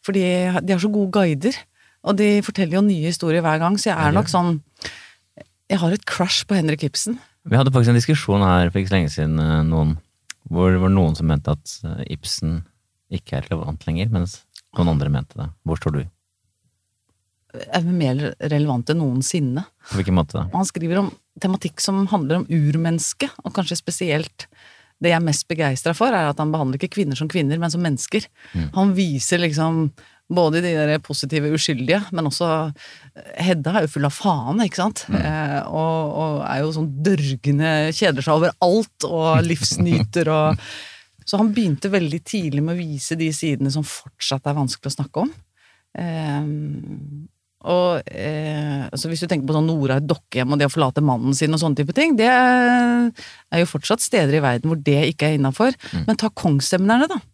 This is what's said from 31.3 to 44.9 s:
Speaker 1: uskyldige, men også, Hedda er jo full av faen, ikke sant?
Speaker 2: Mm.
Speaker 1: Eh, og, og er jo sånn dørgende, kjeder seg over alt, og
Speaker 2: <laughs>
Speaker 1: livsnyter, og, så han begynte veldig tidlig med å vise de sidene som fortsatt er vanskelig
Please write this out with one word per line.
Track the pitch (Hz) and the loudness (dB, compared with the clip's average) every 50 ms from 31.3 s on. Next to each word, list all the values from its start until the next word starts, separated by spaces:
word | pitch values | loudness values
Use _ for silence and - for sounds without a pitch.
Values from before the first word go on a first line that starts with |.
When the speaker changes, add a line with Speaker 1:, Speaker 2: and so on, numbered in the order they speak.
| 156 151 143 147 151 | -2 -2 0 0 -2
Speaker 1:
uskyldige, | 151 - - 151 120 127 127 170 202 202 - | -2 -2 -2 -2 -2 0 0 0 0 -2 -4
men | 190 170 160 | -4 -4 -2
også, | 143 143 - 175 165 160 160 160 156 147 - - - - - - 135 _ - - - - | -4 -2 -2 0 0 0 0 -2 -4 -8 -10 -18 -20 -20 -20 -20 -20 _ -20 -20 -16 -8
Hedda | - 170 185 180 156 135 156 185 | -2 0 0 0 0 0 -2 0
er | 214 | 0
jo | 165 | 0
full | 147 - 143 143 | 0 -2 -2 -2
av | 143 143 | -2 -2
faen, | - - 202 170 139 113 123 170 220 | -2 -2 0 0 0 -2 -2 -2 0
ikke | 233 175 - | 0 -2 -2
sant? | - 185 214 208 - - | -2 -4 -4 -4 -6 -6
Speaker 2:
Mm. | - 208 185 | -4 -2 -2
Speaker 1:
Eh, | 165 156 156 156 156 143 143 139 - | -2 -2 -2 -4 -4 -4 -4 -4 -6
og, | - - 156 160 165 160 160 156 147 - | -4 -4 -2 -2 -2 -2 -2 -4 -4 -4
og | 147 160 156 151 143 - - | -4 -4 -2 -4 -4 -4 -4
er | 131 131 | -4 -2
jo | 147 156 | -2 -2
sånn | 160 156 156 151 135 139 151 | -2 -4 -4 -4 -4 -2 0
dørgende, | 196 196 147 147 139 135 - - 143 143 143 156 160 156 151 151 156 160 | 2 2 2 0 -2 -4 -2 0 0 2 2 2 2 0 0 0 -2 0
kjeder | - 214 180 143 135 135 | 0 0 2 2 0 0
seg | 160 151 | 2 2
over | 156 165 175 - _ | 4 2 0 2 _
alt, | 180 175 185 220 214 - _ _ - | 2 4 4 2 0 -2 _ _ -6
og | 170 170 165 160 160 160 160 165 | -4 -2 0 2 4 4 4 4
Speaker 2:
<laughs> | 165 | 2
Speaker 1:
livsnyter, | 165 147 - - - - 180 175 165 156 110 - - 175 165 | 0 -2 -2 -4 0 0 2 2 2 2 0 0 0 0 0
og, | 156 156 156 151 156 - - - - - - - - - - - _ _ _ - | 2 2 2 2 2 0 0 -4 -12 -16 -16 -16 -18 -20 -20 -20 _ _ _ -8
så | - - | -4 0
han | 196 220 220 208 | 2 2 2 2
begynte | 240 220 175 143 143 - 196 | 2 2 0 0 0 -2 0
veldig | 196 196 170 147 147 170 _ | 0 0 0 0 -4 -6 _
tidlig | - - 208 175 151 135 143 151 | -4 -4 -2 -2 0 0 0 0
med | 160 175 | 0 -2
å | 180 | -4
vise | 175 156 147 135 - - 165 | -4 -6 -8 -8 -6 -6 -4
de | 160 160 160 | -2 -2 -2
sidene | 151 - - 156 139 131 131 139 | -2 -2 -2 -2 -2 0 -2 -2
som | 135 156 147 | 0 -2 -4
fortsatt | - - - - - _ _ - - 135 131 _ | -6 -8 -14 -16 -20 _ _ -4 -4 -4 -2 _
er | 143 143 | -4 -2
vanskelig | 151 139 123 - - - 135 | -2 -2 -2 -4 -8 -8 -10